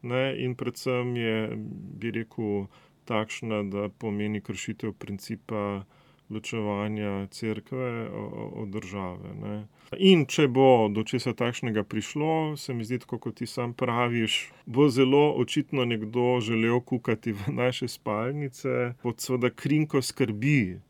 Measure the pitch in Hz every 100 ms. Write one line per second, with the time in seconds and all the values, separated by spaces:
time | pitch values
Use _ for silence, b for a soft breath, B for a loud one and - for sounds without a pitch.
0 | 123 127 135 131 127 123 120 120 - 123
1 | 123 120 117 110 110 110 107 - 98 -
2 | 117 113 113 - 110 101 95 b b _
3 | - 113 107 - 113 110 101 101 101 -
4 | 113 104 104 107 - 98 - 110 113 104
5 | 101 101 - 113 - 110 101 101 101 b
6 | b b _ 107 - 117 104 101 104 107
7 | 104 98 98 - 113 107 - 127 127 117
8 | 110 101 104 107 107 - 101 101 95 98
9 | 92 92 95 101 104 104 107 b b -
10 | 190 185 135 - 147 123 135 127 107 104
11 | 110 123 127 113 120 117 120 107 101 107
12 | 104 151 151 160 156 151 - 123 110 123
13 | - 120 - - 120 - 120 117 123 117
14 | 120 117 113 - - B - 120 147 127
15 | 131 143 151 143 120 - 139 143 123 113
16 | 107 117 123 123 110 113 113 120 123 123
17 | - 110 - 101 101 - 123 123 123 -
18 | - 107 117 143 143 127 135 123 120 123
19 | 123 113 - 127 123 - 143 151 151 143
20 | 123 - 127 104 127 147 95 90 -